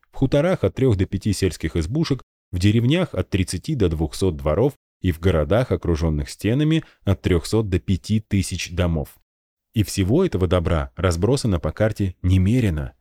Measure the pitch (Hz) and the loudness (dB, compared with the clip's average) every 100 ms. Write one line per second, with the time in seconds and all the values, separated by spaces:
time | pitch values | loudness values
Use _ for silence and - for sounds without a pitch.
0 | _ - 135 143 165 190 - - 131 95 | _ -2 2 2 2 0 -2 2 0 2
1 | 95 95 113 98 95 - 80 85 80 139 | 0 -2 -2 0 -2 -2 -4 -2 -2 -2
2 | 165 139 - _ _ 90 98 113 120 165 | -2 -2 -6 _ _ 0 2 4 2 0
3 | 180 95 - 95 90 87 - 151 90 78 | 0 -4 -2 -2 -2 -4 -6 0 0 0
4 | 80 - 95 78 71 78 139 - _ _ | -4 0 -2 0 -2 0 0 -2 _ _
5 | 92 80 90 80 76 104 131 92 87 78 | -4 0 2 2 2 0 0 -2 0 0
6 | 82 76 - - 98 127 151 160 - _ | 0 -2 -4 -4 -2 2 2 0 -2 _
7 | - 95 - 87 - 110 107 90 - 92 | -2 0 2 0 2 -2 0 -2 0 -2
8 | - 107 - 101 92 90 - 87 87 82 | 0 -4 0 -2 -2 -6 -8 -2 0 0
9 | 71 - _ _ _ _ _ - 101 - | -4 -14 _ _ _ _ _ -2 -2 0
10 | 92 127 190 90 90 92 82 82 69 - | 2 2 2 0 0 0 0 -2 -2 -2
11 | 92 82 107 139 117 87 82 - 107 - | -2 0 0 0 0 -2 -4 -2 -2 0
12 | 98 - 92 92 92 127 113 76 67 - | -4 -2 2 2 4 2 2 -2 -6 -10